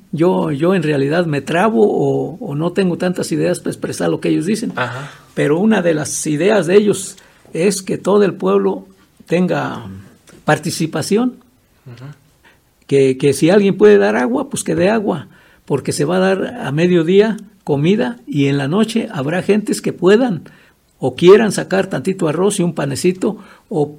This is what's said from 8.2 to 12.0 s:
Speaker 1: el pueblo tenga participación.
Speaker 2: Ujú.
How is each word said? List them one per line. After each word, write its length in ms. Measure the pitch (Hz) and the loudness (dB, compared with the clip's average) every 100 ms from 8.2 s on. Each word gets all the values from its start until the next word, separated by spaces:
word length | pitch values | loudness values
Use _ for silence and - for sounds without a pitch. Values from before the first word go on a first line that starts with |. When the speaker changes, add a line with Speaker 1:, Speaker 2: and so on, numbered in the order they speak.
Speaker 1:
el 100 | 190 | 2
pueblo 520 | - 185 202 196 - - _ _ _ - | 0 0 2 0 -4 -12 _ _ _ -2
tenga 600 | 170 180 - 131 - 104 95 - - _ - | 0 0 -2 -4 -10 -14 -16 -20 -20 _ -8
participación. 880 | - 147 165 - 156 160 - 202 247 - _ _ _ _ 127 | -2 -2 -2 -4 -4 -4 -2 0 0 -4 _ _ _ _ -20
Speaker 2:
Ujú. 200 | 117 | -20